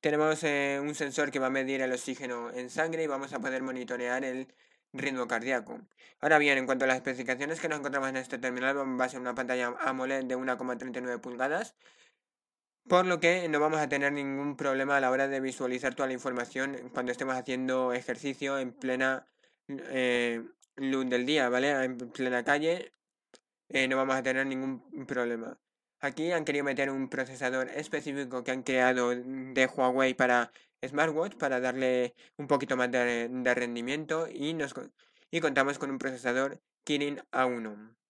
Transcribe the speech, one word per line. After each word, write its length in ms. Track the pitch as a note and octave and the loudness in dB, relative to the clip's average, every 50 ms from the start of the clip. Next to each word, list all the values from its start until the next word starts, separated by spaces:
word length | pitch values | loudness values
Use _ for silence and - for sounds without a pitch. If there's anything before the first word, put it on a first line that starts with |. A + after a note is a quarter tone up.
Tenemos, 420 | - D3+ D3+ D3+ D3+ D#3 D#3 D#3 E3 | 2 2 4 4 4 4 2 2 0
eh, 340 | D3+ C#3+ C#3+ C#3 C#3 C#3 C#3 | 0 2 2 2 0 0 0
un 140 | C#3+ D3 D3 | -2 -4 -4
sensor 360 | D3 D#3 C#3 C3+ D#3 D3 B2+ | -4 -4 -2 0 0 0 0
que 80 | - C#3 | 0 0
va 60 | C3 | 0
a 40 | C3 | 2
medir 300 | C3+ C3+ C3 C3 C3+ C3 | 2 0 0 0 0 0
el 100 | C3 B2+ | 0 0
oxígeno 640 | B2+ B2 - C3 B2+ C3 C#3 B2 B2 A#2+ A#2+ A#2+ | -2 -2 -4 -6 -6 -6 -6 -6 -6 -6 -6 -8
en 180 | A#2+ B2 B2+ B2 | -8 -8 -10 -6
sangre 320 | - - D#3+ E3 E3 E3 | -2 -2 -2 0 0 -2
y 40 | D#3+ | -2
vamos 260 | D3 C#3 C3+ C#3 C3 | -2 -2 -4 -4 -6
a 80 | C#3+ C3 | -6 -4
poder 220 | A2+ C3+ C3 C3 | -4 -2 -2 -2
monitorear 640 | C3 C3 B2+ B2+ B2 A#2 B2+ A#2+ B2 B2 B2 C3 C#3 | -4 -4 -6 -8 -6 -6 -4 -4 -2 -2 -2 -2 -2
el 220 | C3 B2+ C3 C3 - _ _ _ _ _ _ _ _ | -4 -4 -6 -8 -10 _ _ _ _ _ _ _ _
ritmo 340 | - C3 C#3 C#3 C3+ B2+ A#2+ | -10 -6 -4 -4 -2 -2 -2
cardíaco. 540 | A2+ A#2+ A2+ A#2 C3 C3 A#2+ G#2+ G#2 A#2 A2+ - _ _ _ - - _ _ | -2 -2 -2 0 0 -2 -2 -2 -6 -14 -14 -16 _ _ _ -20 -20 _ _
Ahora 180 | - D3+ D#3 D3+ | 4 6 6 8
bien, 200 | D3 C#3+ C#3 C3+ | 8 6 4 4
en 80 | C3 | 4
cuanto 180 | B2 C3+ B2+ C3+ | 0 2 2 4
a 40 | C3 | 4
las 100 | B2+ B2 | 4 2
especificaciones 600 | - C3+ B2+ B2+ B2+ B2+ B2+ B2 C#3+ D3 E3 E3 | 0 -4 -4 -4 -2 -4 -2 -2 -2 -4 -4 -4
que 80 | - D#3+ | -2 -4
nos 100 | D#3 D3 | -2 -2
encontramos 300 | C#3 C#3+ C3+ C#3 C3+ C3+ | -4 -2 -2 -2 -2 -2
en 80 | C3 C3 | -2 -4
este 200 | B2+ - C#3 A#2+ | -6 -6 -8 -4
terminal, 380 | B2+ B2+ B2 B2 B2+ C3+ C#3 C#3 | -4 -4 -2 0 0 0 0 0
va 280 | C#3 C3 C3 B2+ B2+ | 0 -2 0 0 0
a 20 | B2+ | 0
ser 120 | C3 B2+ | 0 -4
una 140 | B2+ B2 A#2+ | -6 -4 -4
pantalla 400 | C3 B2+ B2 B2+ B2+ B2 A#2+ B2 - | -4 -2 0 0 0 0 -2 -2 -2
amoled 440 | - C3 C3 C3 C3 C3 C3+ C3+ C3 | -2 -2 0 0 -2 -2 0 -2 -2
de 120 | B2 B2+ | -2 -4
una 220 | B2+ C3 C3 B2 - | -2 0 -2 -2 -2
coma 200 | B2+ B2 B2 A#2 | -2 -4 -4 -6
treinta 220 | C3 B2+ A#2 B2+ | -6 -8 -8 -6
y 20 | |
nueve 160 | B2 B2 B2 A#2 | -6 -6 -6 -6
pulgadas, 560 | - B2 B2 A#2+ B2+ C#3 D#3 F#3 A3+ - _ _ _ - _ _ _ _ _ _ _ _ _ _ _ _ _ _ _ _ _ _ _ | -8 -10 -4 -2 -2 0 0 -2 -4 -6 _ _ _ -20 _ _ _ _ _ _ _ _ _ _ _ _ _ _ _ _ _ _ _
por 180 | - E3+ F3+ F#3 | 4 4 4 6
lo 120 | F#3 F3+ D#3+ | 4 2 4
que 300 | E3+ E3+ F3+ F#3 F3 D#3+ | 4 4 4 4 2 0
no 100 | D3+ D3 | 2 4
vamos 220 | D3+ D#3 D#3 D#3 | 4 4 4 2
a 80 | D3+ C3 | 2 2
tener 240 | C#3+ C#3 C#3+ C#3+ | 0 2 2 0
ningún 440 | C#3+ C#3+ C#3 C#3 C3+ C#3 C#3+ D3 C#3 | 0 0 -4 -4 -4 -2 -4 -4 -4
problema 420 | - D3+ C#3 C3 C3+ C3+ C#3+ C#3+ C#3 | -2 -2 0 0 0 2 2 2 4
a 20 | |
la 100 | C3 B2+ | 4 4
hora 160 | B2+ C3 C#3 C3+ | 4 2 2 0
de 120 | C3+ C3+ | 0 -2
visualizar 540 | C3+ C3 B2 - C3 B2 B2+ B2 C#3+ C3 A#2+ | -2 -4 -4 -4 -4 -4 -4 -2 -2 -4 -2
toda 120 | - C#3 | 0 -2
la 80 | C3 C3 | -2 -2
información 760 | B2 B2 C3+ B2 B2 A#2+ A#2+ - C3 C3+ C#3 C#3 B2 A#2+ B2 | -4 -4 -4 -4 -4 -6 -4 -4 -4 -4 -4 -6 -8 -12 -6
cuando 180 | - C3+ B2 B2 | -6 -4 -2 -2
estemos 240 | B2 B2 C3+ C3 C3 | -2 -4 -2 -2 -2
haciendo 580 | B2+ B2 - B2+ B2+ C3 C3 C3 C3 B2+ B2+ | -4 -2 -4 -4 -2 0 0 2 2 2 2
ejercicio 640 | B2 B2+ B2+ - A#2+ - - C#3 C3 - D3 C3+ C#3 C3+ | 0 -2 -2 -4 -6 -4 -4 -8 -6 -4 -4 -4 -2 -2
en 140 | C3 B2 | -4 -6
plena, 540 | B2+ - - C3 B2+ B2+ C3 C3+ C3 C3 - _ _ _ _ _ _ _ _ - | -8 -6 -4 -2 0 2 2 2 0 -2 -6 _ _ _ _ _ _ _ _ -12
eh, 760 | C#3+ C3 - C3+ C3+ C3 B2+ B2 B2 A#2+ A#2+ A#2+ A#2 A#2 A2+ - - _ - _ _ | -10 -10 -8 -4 -2 0 2 2 4 2 2 0 0 -2 -6 -10 -16 _ -20 _ _
luz 320 | - C#3 C3+ C3+ C3+ C3 B2+ | -4 -2 0 0 0 0 2
del 180 | B2 B2 B2 | 0 0 2
día, 220 | C3 D3+ D3+ C3 A#2+ | 2 4 4 4 4
¿vale? 220 | B2 B2+ C3+ C#3+ | 4 2 2 2
En 260 | C#3+ C3+ C3 B2+ B2+ | 2 2 0 0 -2
plena 480 | A#2+ B2 A#2 - - C3 B2+ B2+ B2 A#2+ | -6 -10 -10 -4 -2 0 0 2 0 2
calle, 480 | - C#3+ D3 D3+ D#3+ F3 F3+ - - _ _ _ _ _ _ _ _ - - _ _ _ _ _ _ | 2 2 4 4 0 0 0 -4 -14 _ _ _ _ _ _ _ _ -20 -20 _ _ _ _ _ _
eh, 180 | - C3+ C3 C3 | 0 2 2 4
no 80 | C3 | 4
vamos 180 | C3+ C3 C3+ C3 | 2 2 2 2
a 80 | C3 | 0
tener 240 | A#2+ C3 B2+ C3 C3+ | 2 0 0 2 0
ningún 600 | C3+ C3+ C3 C3 C3+ C3 A#2+ - - - D3+ C3 | 0 -2 -2 -2 -4 -4 -6 -10 -12 -12 -12 -8
problema. 520 | - C3+ B2 A#2+ A#2+ A#2+ A2+ A2+ A2+ - _ _ _ _ _ _ _ _ _ | -4 -2 0 0 0 -2 -4 -6 -10 -12 _ _ _ _ _ _ _ _ _
Aquí 320 | - C#3 C3+ D3 D#3 E3+ | -6 -4 -4 -2 0 0
han 140 | F3+ E3 D3+ | 0 0 0
querido 180 | D#3 C#3+ C#3+ | 0 0 0
meter 280 | C#3+ C#3+ C3 B2+ C#3 C3+ | 0 0 0 0 0 0
un 180 | C3+ C3+ C3+ B2+ | 0 -2 -4 -2
procesador 640 | - C3+ C3 B2+ C3 B2+ C#3 B2+ B2+ C3 B2+ - | -2 -4 -4 -4 -6 -4 -2 0 0 0 -2 -2
específico 760 | - C#3+ D#3 - - D3 - D3 C#3 C#3+ C#3 B2 C3 B2+ A#2 | -4 -8 -6 -4 -6 -4 -4 -4 -4 -4 -6 -4 -6 -6 -2
que 60 | C3+ | -2
han 120 | C3 C3 | -4 -2
creado 520 | B2+ - C3 B2+ B2+ B2+ B2+ B2+ B2 A#2+ B2 | -2 0 4 6 6 6 6 4 2 2 0
de 500 | B2 B2 C3 C3+ C3 C3 C3 B2+ C3+ C3 | -2 -4 -8 -8 -8 -8 -2 4 4 4
Huawei 460 | B2+ - - B2+ B2+ B2+ C3 C3 C3 | 4 4 2 4 4 6 4 4 4
para 400 | B2+ - C3 B2 B2 B2 A#2 - _ - - _ _ _ - | 4 4 4 6 6 4 4 0 _ -20 -20 _ _ _ -10
smartwatch, 500 | B2+ C#3 C#3+ D#3+ D#3+ D3 D#3 F3 G#3 - | -4 2 2 2 2 2 0 0 -2 -2
para 220 | - D#3 C#3 C3 B2+ | -2 0 0 2 2
darle 560 | B2+ B2+ B2+ C3 C3 B2+ B2+ B2+ B2 A#2+ - _ - - _ | 2 0 0 2 2 4 4 4 2 0 -4 _ -20 -20 _
un 100 | - D3 | -12 2
poquito 300 | C3+ D3 C3+ C#3 - C3+ | 2 2 2 4 0 2
más 140 | B2+ B2+ B2 | 2 2 2
de, 360 | B2 B2+ B2 A#2+ A#2+ A#2+ A#2 A#2 | 2 2 2 2 2 0 -2 -2
de 240 | B2+ B2+ B2 B2+ B2 | -4 0 2 2 4
rendimiento, 760 | B2 B2 A#2+ A#2+ A#2+ A#2 B2+ C#3+ D3+ D#3 D3+ D#3 E3 E3 D#3+ | 4 2 -2 -2 -4 -2 -2 -4 -4 -2 -2 -2 -2 -2 -4
y 220 | - - C#3 D3+ | -4 -4 -4 -4
nos 220 | D#3+ D#3+ C#3+ C3+ - | -2 -2 -4 -4 -6
co-, 160 | C3 - - _ _ _ _ _ _ _ _ | -12 -12 -12 _ _ _ _ _ _ _ _
y 100 | - E3+ | -2 0
contamos 380 | D#3+ D3+ C3+ C#3 C3+ C#3 C#3+ - | 0 2 4 4 4 4 0 -2
con 120 | D3 C#3 | -4 -6
un 80 | C#3 C3 | -4 -4
procesador 640 | - C3+ C3 B2+ C3 B2 B2 C3 C3+ C#3 D3 - _ _ _ _ _ | -4 -6 -6 -2 -2 0 2 2 0 0 -4 -8 _ _ _ _ _
Kirin 380 | - D3+ C#3+ C#3+ C#3+ C#3+ - - _ | 0 0 0 0 -2 -2 -6 -10 _
A 140 | - B2+ C3 | 0 2 2
uno. 500 | B2+ B2 A#2 A2 G#2+ G#2 G#2 G#2+ A2 _ _ _ | 2 2 -2 -4 -8 -8 -10 -16 -20 _ _ _